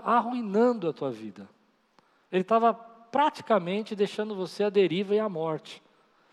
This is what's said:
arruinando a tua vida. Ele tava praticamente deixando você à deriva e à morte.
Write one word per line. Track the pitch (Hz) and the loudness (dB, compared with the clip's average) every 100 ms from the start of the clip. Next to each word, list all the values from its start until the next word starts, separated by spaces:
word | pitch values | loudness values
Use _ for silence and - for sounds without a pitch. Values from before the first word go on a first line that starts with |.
arruinando | 226 233 220 247 214 196 247 233 175 | 2 2 2 -4 -2 2 4 2 -4
a | |
tua | - 139 | -4 -6
vida. | 110 110 101 98 _ _ _ _ _ _ _ - | -6 -12 -14 -20 _ _ _ _ _ _ _ -4
Ele | 185 | -2
tava | 185 226 233 | 2 4 4
praticamente | 220 - - - 277 294 - - 214 175 202 214 202 | 2 -8 -20 -4 0 2 0 0 0 0 -4 -4 -2
deixando | 196 - 214 196 | -2 -2 -6 -6
você | 170 - | -6 -2
à | 208 | 2
deriva | 196 180 175 196 | 4 4 2 0
e | 208 | 0
à | 214 | 0
morte. | 165 160 156 - - _ _ _ _ _ | -4 -4 -4 -8 -20 _ _ _ _ _